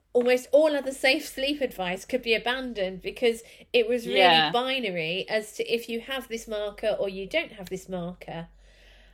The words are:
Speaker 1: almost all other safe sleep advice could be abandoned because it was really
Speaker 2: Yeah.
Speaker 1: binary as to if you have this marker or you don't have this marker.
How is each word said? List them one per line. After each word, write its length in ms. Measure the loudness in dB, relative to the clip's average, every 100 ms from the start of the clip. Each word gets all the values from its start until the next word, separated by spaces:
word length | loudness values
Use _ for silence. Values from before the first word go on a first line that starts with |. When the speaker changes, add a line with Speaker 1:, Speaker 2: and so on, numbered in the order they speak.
| _
Speaker 1:
almost 360 | 0 2 2 4
all 240 | 4 6 2
other 160 | -4
safe 340 | 0 2 2 -2
sleep 340 | -4 -2 -2
advice 420 | -4 -4 -4 -4
could 180 | -4 -4
be 120 | 0
abandoned 680 | 0 0 -4 -6 -4 -4 -4
because 420 | -10 0 0 0 -8 -20 0
it 160 | 2 2
was 180 | 0 2
really 120 | 6
Speaker 2:
Yeah. 320 | 8 8 6
Speaker 1:
binary 760 | 2 0 -2 -2 -4 -4 -4 -2
as 240 | -2 -2
to 200 | -6 -2
if 140 | -2 -2
you 140 | -8
have 260 | -6 -8 -6
this 200 | -10 -6
marker 500 | -6 -6 -4 -2 0
or 80 | -2
you 180 | -4 -4
don't 260 | -4 -4
have 160 | -10 -10
this 180 | -10 -8
marker. 640 | -8 -8 -10 -12 -12 -12 -18 -20 _ -20 -20 -20